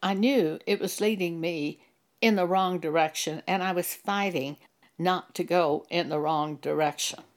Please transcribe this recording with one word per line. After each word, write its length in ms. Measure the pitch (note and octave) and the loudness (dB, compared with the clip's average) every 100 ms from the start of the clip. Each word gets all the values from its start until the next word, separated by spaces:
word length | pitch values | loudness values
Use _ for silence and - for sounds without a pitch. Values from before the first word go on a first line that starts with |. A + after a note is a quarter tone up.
I 120 | F#3 | -4
knew 460 | G3 A#3+ C4+ D#3 D#3+ - | 0 2 4 2 0 -2
it 140 | G3+ | -2
was 220 | F#3+ - | -2 -2
leading 400 | G#3 G#3 F3 E3+ | 0 0 -2 -2
me 380 | E3 E3 D3 - _ _ _ - | -4 -2 -4 -6 _ _ _ 0
in 140 | A3+ G3+ | 2 4
the 120 | F3 | 4
wrong 320 | F#3+ F#3 F3+ | 2 2 0
direction, 640 | D#3+ D#3+ D#3 - - D#3 - | 0 2 2 0 -6 -6 -2
and 160 | F#3 | -2
I 120 | F#3 | 0
was 200 | F3+ F3 | -2 -2
fighting 640 | - - G3+ G3+ D#3+ C3+ D3 _ _ _ - | -6 -4 -2 0 -2 -4 -8 _ _ _ -2
not 360 | F3+ F3+ - - | 0 0 -2 -6
to 80 | |
go 420 | E3+ F3 D#3+ D3 - | 0 2 4 0 -2
in 200 | F3 E3 | -2 0
the 100 | D3+ | 0
wrong 360 | D3+ D#3 D3+ C#3+ | 0 0 -2 -4
direction. 680 | D3 D3+ D3+ - - - - | -2 0 0 0 -6 -6 -16